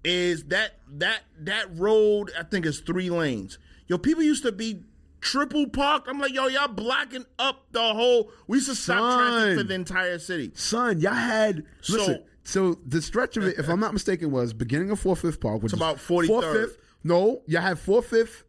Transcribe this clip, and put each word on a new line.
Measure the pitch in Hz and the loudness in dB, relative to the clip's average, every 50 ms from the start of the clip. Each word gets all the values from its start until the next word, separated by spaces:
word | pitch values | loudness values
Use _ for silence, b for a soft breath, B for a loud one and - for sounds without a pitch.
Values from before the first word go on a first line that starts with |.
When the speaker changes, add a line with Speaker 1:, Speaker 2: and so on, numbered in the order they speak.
| - | -2
Speaker 1:
Is | 165 180 180 180 175 175 156 139 139 | -2 -2 0 0 0 -2 -4 -4 -4
that, | 170 196 220 202 - - _ 139 143 147 | -2 -2 -2 -4 -8 -18 _ -18 -8 -4
that, | 175 190 226 214 - _ _ 160 | -4 -4 -4 -4 -8 _ _ -14
that | 151 175 202 220 214 190 170 165 | -10 -6 -6 -6 -6 -8 -6 -2
road, | 185 208 220 220 214 208 208 208 208 - - 165 | 0 4 4 6 6 4 4 2 0 -4 -8 -10
I | 170 | -8
think, | - - 190 165 | -4 -4 -2 0
is | 160 143 - | -2 -4 -4
three | - - - 180 185 180 | -6 -4 -2 -2 -2 0
lanes. | 175 170 165 147 123 107 95 95 - - b b b b b | 0 0 0 0 -2 -4 -6 -10 -16 -20 b b b b b
Yo, | b 180 | b -4
people | 175 180 269 320 330 | 0 2 0 2 4
used | 320 302 302 - - | 4 2 2 2 0
to | 247 | -2
be | 202 185 226 226 214 185 - - _ - - _ _ - | -2 -2 -6 -6 -6 -8 -12 -20 _ -20 -20 _ _ -8
triple | - - - 269 285 277 - 302 294 | -6 -2 0 0 0 0 0 0 0
parked. | - - - 277 277 302 285 - | 0 0 0 2 2 2 0 -2
I'm | - 269 285 | -4 -6 -4
like, | 285 269 | -4 -2
"Yo, | 262 269 262 | -2 0 -2
y'all | 262 262 277 285 | 0 0 0 -2
blocking | 277 220 190 214 233 262 277 285 - 269 262 247 _ _ - | -2 -4 -4 -4 -2 -2 -2 -2 -4 -10 -14 -14 _ _ -2
up | 240 269 - - _ _ | -2 -2 -2 -4 _ _
the | - 233 | -2 0
whole," | 233 226 220 220 233 247 247 240 214 214 B B B | 0 0 2 2 4 6 6 4 4 0 B B B
we | B 208 | B 0
used | 269 262 269 | 0 0 0
to | 262 | -4
stop | - - - 240 240 | -6 -2 0 2 2
traffic | 226 240 247 247 247 240 240 233 220 | 4 4 4 4 4 4 4 2 2
Speaker 2:
Son. | 208 185 | 4 2
Speaker 1:
for | 165 196 | 2 0
the | 190 190 | -2 -4
entire | 185 180 156 180 185 185 180 175 170 | -6 -6 -4 -2 -2 -2 -2 -4 -6
city. | - - 180 165 131 92 - | -6 -6 -6 -6 -6 -8 -8
Speaker 2:
Son, | - - - 214 233 247 240 202 160 | -6 -4 -2 0 2 2 2 2 2
y'all | 156 190 226 | 2 0 0
had, | 240 233 240 220 220 220 214 190 151 151 B B B | 0 0 0 2 2 2 2 2 -2 -6 B B B
Speaker 1:
So | - - 185 | -4 -2 0
Speaker 2:
listen, | 226 202 185 139 - - b b b _ | 0 2 0 0 -2 -6 b b b _
so | - - 190 190 180 170 - - | -4 0 2 2 2 0 -2 -4
the | 131 127 165 | -4 -4 -2
stretch | 156 - - 220 254 247 - | -2 -2 -2 -2 -2 0 -2
of | 226 202 | -2 -2
it, | 185 175 | -2 -2
if | - 143 | -2 -2
I'm | 147 165 190 | 0 0 0
not | 214 214 214 | 0 0 -2
mistaken, | 202 - - 190 165 165 151 | -2 -2 -2 -2 -2 -2 -2
was | 135 127 120 117 110 | 0 0 0 -2 -2
beginning | 110 120 113 127 151 180 196 | -6 -4 -2 -2 -2 0 -2
of | 208 202 | -2 -2
Fourth | - 185 180 160 | 0 0 0 0
Fifth | - 170 151 - | 0 -4 -4 -2
Park, | - 110 107 113 196 | -4 -2 -2 -2 -2
which | 156 | -2
Speaker 1:
It's | - | -2
Speaker 2:
is | - | 0
Speaker 1:
about | 160 160 151 131 | 0 -2 -2 -4
forty-third. | - - 170 175 170 160 214 240 247 | -2 0 2 2 4 4 4 2 2
Speaker 2:
Fourth | 160 151 | 0 0
Fifth. | 110 110 - - - b b b b - | 0 -2 -2 -6 -14 b b b b -2
No, | 151 170 175 190 220 262 - - | 2 2 4 4 4 2 0 -4
y'all | - 156 170 175 | -2 -2 0 0
had | 190 175 156 | 0 -2 -2
Fourth | - 185 196 240 233 | 0 2 2 2 2
Fifth | - 226 226 226 226 - - - | 4 2 2 2 2 -4 -20 -20